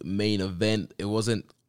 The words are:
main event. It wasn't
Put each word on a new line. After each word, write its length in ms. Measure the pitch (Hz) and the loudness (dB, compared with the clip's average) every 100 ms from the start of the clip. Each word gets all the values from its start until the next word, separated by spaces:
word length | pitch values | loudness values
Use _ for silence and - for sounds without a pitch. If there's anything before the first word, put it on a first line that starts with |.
main 360 | 80 98 104 104 | -4 0 2 2
event. 520 | 95 87 107 110 - - | 0 0 2 2 -2 -6
It 60 | 98 | -2
wasn't 400 | 110 113 107 - _ | 0 0 -2 -4 _